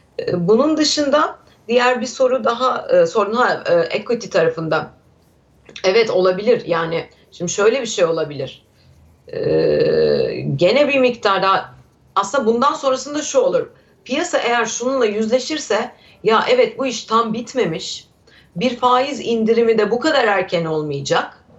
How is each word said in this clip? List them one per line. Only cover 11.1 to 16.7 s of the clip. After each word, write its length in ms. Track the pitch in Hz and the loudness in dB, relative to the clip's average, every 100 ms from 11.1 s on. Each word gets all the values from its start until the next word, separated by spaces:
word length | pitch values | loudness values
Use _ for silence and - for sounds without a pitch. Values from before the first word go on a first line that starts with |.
| 233 208 190 | 2 0 2
daha, 320 | 190 190 - - _ _ _ 190 | 2 0 -2 -14 _ _ _ -4
aslında 300 | 196 277 220 | -2 0 0
bundan 280 | 233 277 | 2 2
sonrasında 480 | 311 277 254 285 294 | 0 0 -2 -2 -6
şu 180 | - 269 | -2 0
olur. 280 | 269 254 - - _ _ | 2 0 -4 -12 _ _
Piyasa 340 | - 277 349 285 | -6 -4 -2 -2
eğer 280 | 226 240 220 | 0 0 -2
şununla 400 | - 247 269 220 | -4 -4 0 0
yüzleşirse, 840 | 208 220 254 - 311 - 214 262 - _ _ | 0 0 -2 -2 -6 -2 -2 -2 -10 _ _
ya 220 | 202 220 - | 0 2 4
evet 300 | 247 226 | 2 2